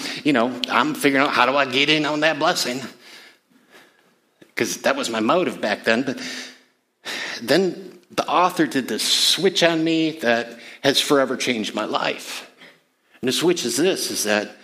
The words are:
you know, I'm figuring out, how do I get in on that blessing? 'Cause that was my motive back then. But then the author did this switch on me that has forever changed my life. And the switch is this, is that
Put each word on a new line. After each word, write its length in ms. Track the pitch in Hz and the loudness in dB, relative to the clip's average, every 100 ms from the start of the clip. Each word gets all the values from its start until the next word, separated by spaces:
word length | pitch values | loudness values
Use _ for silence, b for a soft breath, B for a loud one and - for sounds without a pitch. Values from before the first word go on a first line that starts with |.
| B B | B B
you 100 | 147 | 0
know, 280 | 131 120 120 - | 2 2 -2 -2
I'm 260 | 113 143 | 0 0
figuring 320 | 139 143 139 139 | 0 0 2 2
out, 60 | |
how 140 | 120 123 | 2 2
do 100 | 143 | 2
I 80 | |
get 240 | 131 135 143 | 2 2 2
in 180 | 156 147 | 2 0
on 140 | 151 | 0
that 180 | 156 151 | 0 2
blessing? 420 | 160 165 131 123 113 - B B B B _ _ b b b b b _ _ _ - | 0 0 -2 -6 -10 -16 B B B B _ _ b b b b b _ _ _ -10
'Cause 220 | - 117 - | -4 -2 0
that 120 | 123 | 0
was 160 | 139 120 | 0 -2
my 80 | 113 | -2
motive 420 | 110 170 147 95 | 2 2 0 -2
back 220 | 110 98 | -4 -2
then. 200 | - 113 | 0 0
But 180 | 139 123 B B B B B _ _ _ B B B B | 0 -6 B B B B B _ _ _ B B B B
then 560 | 120 156 190 - - - _ | 0 2 2 -2 -12 -18 _
the 120 | - - | -6 0
author 400 | 151 180 175 147 | 4 2 2 0
did 180 | 139 117 | 0 -2
this 160 | 107 | -4
switch 640 | - - - - 185 185 | 0 0 2 2 2 4
on 180 | 170 165 | 2 4
me 300 | 160 160 160 - | 2 2 0 -2
that 400 | 117 117 117 - B B | 0 0 -2 -12 B B
has 160 | 139 127 | 0 2
forever 360 | - 143 131 127 | 4 4 2 0
changed 380 | - 117 98 | -2 -2 -2
my 120 | 104 107 | -4 -2
life. 640 | - 147 - - - - _ B B _ _ _ - | -2 -2 -6 -8 -14 -14 _ B B _ _ _ -8
And 80 | 127 | -4
the 40 | |
switch 320 | 123 170 170 | 0 2 2
is 120 | 120 123 | 0 0
this, 360 | 180 156 - | 0 0 -4
is 100 | 101 | -4
that 340 | 104 104 101 - | 0 0 -2 -10